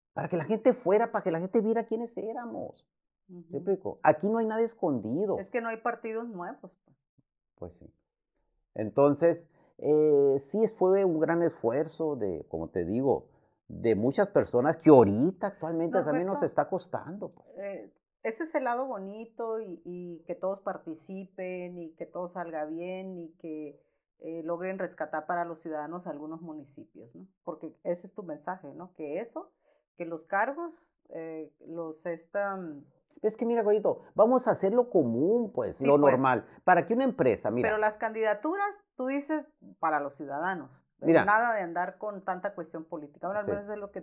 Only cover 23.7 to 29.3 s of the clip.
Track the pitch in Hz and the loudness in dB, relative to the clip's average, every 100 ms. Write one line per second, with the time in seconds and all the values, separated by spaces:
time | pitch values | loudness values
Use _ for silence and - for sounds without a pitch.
23.7 | 147 _ _ _ _ 160 165 160 170 185 | -16 _ _ _ _ -12 -8 -6 -6 -6
24.7 | 190 175 - 156 208 202 175 170 165 170 | -6 -8 -8 -8 -6 -4 -4 -4 -8 -10
25.7 | 156 147 175 180 147 151 165 165 156 135 | -8 -8 -10 -10 -10 -10 -12 -14 -16 -18
26.7 | - 110 - 120 165 190 _ - 156 160 | -20 -20 -20 -20 -20 -20 _ -12 -10 -12
27.7 | - - 175 190 - 180 147 - 185 147 | -10 -6 -6 -8 -14 -12 -10 -10 -10 -12
28.7 | 143 180 - 151 160 233 | -16 -16 -12 -8 -6 -8